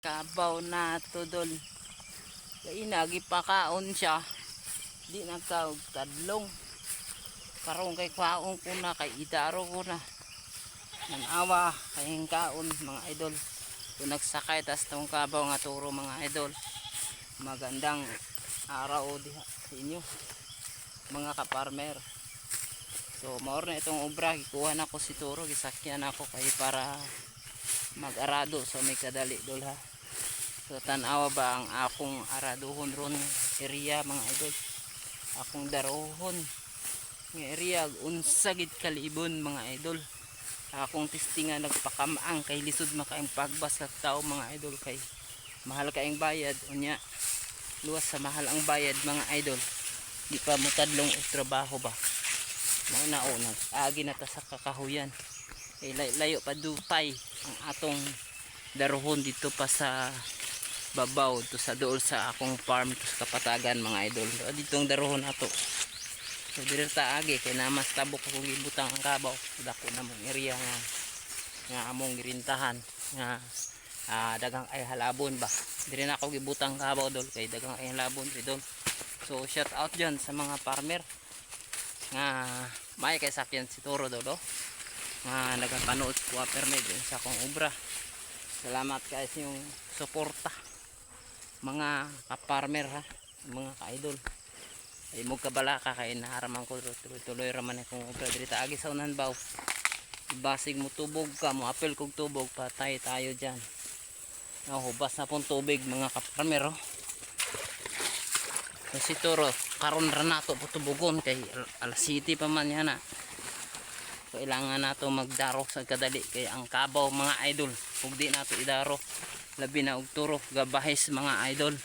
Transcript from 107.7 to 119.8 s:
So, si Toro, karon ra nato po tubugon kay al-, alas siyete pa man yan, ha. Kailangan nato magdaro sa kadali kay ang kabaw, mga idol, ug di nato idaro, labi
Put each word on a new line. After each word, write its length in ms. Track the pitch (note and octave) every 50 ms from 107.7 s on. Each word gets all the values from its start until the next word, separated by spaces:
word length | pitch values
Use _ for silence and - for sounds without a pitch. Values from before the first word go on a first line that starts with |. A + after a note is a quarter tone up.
| - - - - - - - - - - - - - - - - - - - - - - - - -
So, 80 | C#3
si 160 | - - D#3 D#3
Toro, 320 | - E3 E3 D#3 D3+ C#3 B2 - - - - -
karon 320 | D3+ D3+ D3 D#3+ D#3+ D#3 D3
ra 80 | C#3+
nato 320 | D3+ E3 E3 D#3 - - D3 B2+
po 120 | C#3+ D3
tubugon 520 | - D#3+ D3 C#3+ C#3+ C#3 E3+ E3+ D#3 D#3+ -
kay 120 | C3+ C3 B2+
al-, 520 | B2 - - B2+ B2 - - - - B2
alas 120 | A#2 -
siyete 360 | - - D3 C#3+ C#3+ - D#3+ D3+
pa 80 | D#3
man 240 | D3+ D#3 D#3 D3 D3
yan, 240 | D3 D#3 D#3 D#3 C3+
ha. 40 | C3+ - - - - - - - - - - - - - - - - - - - - - - - - - - -
Kailangan 480 | A2 C3 C3+ C3 B2+ C3+ C3+ C3+ C#3 C#3
nato 240 | C3+ C#3 - C#3+ C#3
magdaro 560 | C3+ C3+ C3 B2+ C3+ - C3+ C3 B2+ C3 C#3 -
sa 160 | - D3 C3 -
kadali 320 | C3+ B2+ C3 B2+ C3 C3+
kay 260 | - - - B2 B2+
ang 220 | G#2 A2 B2+ B2+ A#2+
kabaw, 400 | - B2+ C3+ C#3 C3 C#3+ C#3+ C#3
mga 480 | C3+ C#3 C#3 C#3+ C#3+ - B2 C#3+ C#3+
idol, 160 | C#3+ D3 C3+ A#2+ A2 - - - - -
ug 100 | C3+ C3 C3
di 80 | D3 D3
nato 240 | C3+ C#3 C#3 - - C3+
idaro, 400 | C3 C3+ C3+ C3 C#3 C#3+ C#3+ C#3 - - - - - - - - - - -
labi 320 | - C#3 C3 C#3 D3